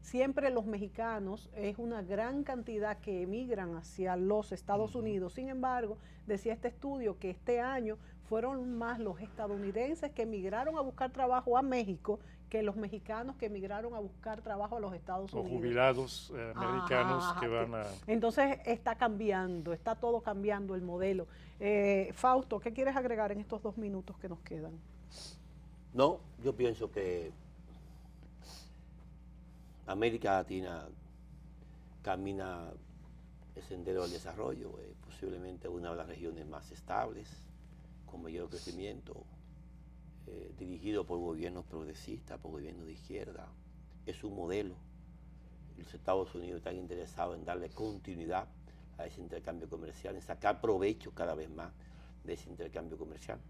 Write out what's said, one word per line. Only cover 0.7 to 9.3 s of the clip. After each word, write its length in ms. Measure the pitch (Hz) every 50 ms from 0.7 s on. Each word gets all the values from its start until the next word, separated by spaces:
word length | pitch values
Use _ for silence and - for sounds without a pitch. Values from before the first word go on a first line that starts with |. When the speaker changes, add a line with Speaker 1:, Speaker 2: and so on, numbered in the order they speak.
| 214 202 208 196 - - 226 226 226 214 202 190 202 226 - - -
Speaker 1:
es 240 | 220 202 202 208 208
una 240 | 233 233 233 220 196
gran 400 | 175 202 202 220 240 269 285 285
cantidad 540 | - 269 247 226 - 226 208 208 208 208 208
que 240 | - 220 196 180 180
emigran 540 | 185 202 233 262 247 233 202 185 170 170
hacia 400 | 165 170 - - - 185 185 180
los 360 | 175 185 190 208 214 208 - 196
Estados 380 | 180 - - 202 202 220 214
Speaker 2:
Ujú. 80 | - 247
Speaker 1:
Unidos. 340 | 220 220 208 190 185 175 -
Sin 160 | - 254 269
embargo, 480 | 269 262 254 262 254 247 233 208 208 - - - - - -
decía 260 | - 208 196 - 226 226
este 160 | 226 - 240
estudio 500 | 240 - - 277 277 269 240 214 180 -
que 120 | - 185
este 300 | 180 - - - 240 240
año 360 | 240 254 269 262 240 214 214 220 - - - - - -
fueron 500 | 220 220 226 254 277 262 247 254 247 226
más 200 | 226 233 240 233
los 220 | 226 208 180 156
estadounidenses 920 | 208 196